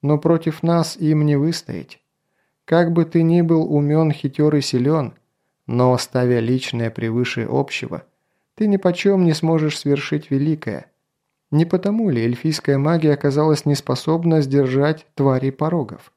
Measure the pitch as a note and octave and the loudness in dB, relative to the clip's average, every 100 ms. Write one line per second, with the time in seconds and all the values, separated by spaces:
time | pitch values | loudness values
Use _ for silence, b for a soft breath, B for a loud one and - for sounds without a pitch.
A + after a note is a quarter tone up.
0 | C#3+ D3 D#3+ E3 E3 D3+ E3+ E3+ D#3+ - | 0 0 2 0 0 -4 0 0 0 -2
1 | D#3 D3+ D3+ D3 D3+ E3+ - F2 - - | 0 2 2 2 0 -2 -8 -12 -12 -20
2 | _ _ _ _ _ _ - E3 F3 E3+ | _ _ _ _ _ _ -2 2 2 2
3 | E3 E3+ E3 E3+ E3 E3 D#3+ D3 D3 D3+ | 0 2 2 2 4 2 2 0 2 2
4 | D#3+ D3+ C#3 C3+ D3+ D3 C3+ B2+ C3 D#3+ | 2 0 -4 0 2 2 0 0 0 0
5 | B2+ - _ _ _ _ - A#2+ B2+ B2+ | -2 -10 _ _ _ _ -6 2 2 2
6 | - C3 B2 B2 A2+ B2+ - A#2+ A2+ - | 0 -2 0 0 0 -2 -4 -4 -6 -4
7 | A2+ A2+ A#2+ - A2+ C3 C#3 - - E2 | -4 -2 -4 -4 -4 -2 -2 -6 -10 -12
8 | - _ _ _ _ _ G#3+ G3 F#3 F3 | -14 _ _ _ _ _ 0 0 0 0
9 | G3 G3 F3 D#3 E3 E3 D3+ - D3 C#3 | 0 2 2 2 0 0 0 -4 -2 -2
10 | - D3+ D3+ C3+ D3 D#3 A#2 E2+ - _ | -2 -6 -4 -2 -2 -2 -6 -10 -12 _
11 | _ _ _ _ _ D3 E3 F3+ G3 A3 | _ _ _ _ _ 0 0 0 -2 -2
12 | G#3+ B2 A#2 A#2+ D#3+ D3+ - C#3 C#3+ E3+ | 0 0 -2 -2 -4 -4 -2 0 2 2
13 | D#3 D3 D3 C#3 D#3 D3+ - C#3+ - C3 | 2 2 0 0 2 2 0 -2 -2 -4
14 | - E3 E3+ D#3+ C3+ C#3 C3 C3 D3 D#3 | -2 0 2 2 2 2 2 2 0 -2
15 | _ - C#3 C3 C3+ C3+ D#3 F3 A#2+ - | _ -2 0 2 -2 -2 -2 -2 -6 -12
16 | - | -20